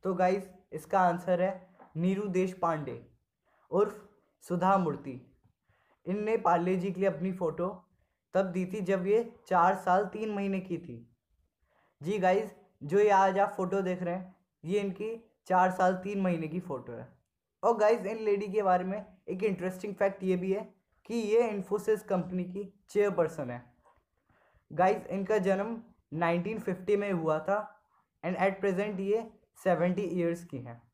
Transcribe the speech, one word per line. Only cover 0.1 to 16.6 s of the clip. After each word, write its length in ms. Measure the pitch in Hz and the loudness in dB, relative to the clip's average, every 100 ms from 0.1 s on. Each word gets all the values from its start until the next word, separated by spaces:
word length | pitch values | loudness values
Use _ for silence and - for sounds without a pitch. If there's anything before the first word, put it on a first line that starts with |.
guys, 360 | 180 185 196 190 - _ | 2 2 2 -4 -18 _
इसका 260 | 190 - 196 | -14 -2 2
answer 420 | 180 175 190 180 | 4 2 0 0
है 280 | 185 185 - _ - 156 | 0 -2 -14 _ -14 -2
नीरू 300 | 175 196 208 | 0 0 -2
देश 260 | 185 185 | 0 -2
पांडे 520 | 185 170 156 135 117 - _ _ _ _ _ _ | -2 -2 -2 -4 -10 -14 _ _ _ _ _ _
उर्फ 380 | 170 208 - - _ _ _ | 0 0 -2 -20 _ _ _
सुधा 360 | - 180 185 196 | -6 0 4 4
मूर्ति। 580 | 170 139 - 127 - _ _ _ _ _ _ _ - | 2 -2 -8 -14 -16 _ _ _ _ _ _ _ -6
इनने 320 | 196 214 220 | -4 -2 0
पार्ले 380 | 175 170 175 185 | 4 4 2 0
जी 160 | 190 | -2
के 80 | 180 | 0
लिए 100 | 196 | -2
अपनी 220 | 156 185 | 0 -4
photo 340 | 180 170 151 180 208 _ _ _ _ _ | -2 -4 -2 -6 -6 _ _ _ _ _
तब 120 | 185 190 | -2 0
दी 200 | 180 180 | -2 -4
थी 160 | 214 | -4
जब 260 | 185 190 180 | 0 0 2
ये 260 | 214 233 - - | 2 0 -10 0
चार 280 | 185 175 190 | 4 4 2
साल 300 | 185 185 208 | 2 2 2
तीन 280 | 214 220 | -4 -6
महीने 260 | 202 196 190 | -4 -2 -4
की 180 | 185 170 | -4 -10
थी। 380 | 170 120 117 _ _ _ _ _ _ _ _ _ | -10 -16 -18 _ _ _ _ _ _ _ _ _
जी 180 | 147 208 | -6 0
guys, 360 | 180 190 214 - _ _ | 4 4 0 -12 _ _
जो 160 | 143 190 | -2 4
ये 100 | 208 | 6
आज 300 | 196 196 190 | 6 6 4
आप 140 | 196 - | 2 0
photo 240 | 185 190 | -2 -2
देख 220 | 185 185 | -2 -2
रहे 120 | 180 180 | -4 -6
हैं, 200 | 185 - _ _ | -8 -20 _ _
ये 160 | 156 202 | -4 -2
इनकी 520 | 202 185 214 226 _ _ - | -2 -6 -10 -10 _ _ 0
चार 240 | 185 185 | 4 4
साल 220 | 180 185 | 4 2
तीन 280 | 185 185 202 | 2 -4 -2
महीने 260 | 185 170 156 | 0 0 -2
की 120 | |
photo 340 | 175 | -6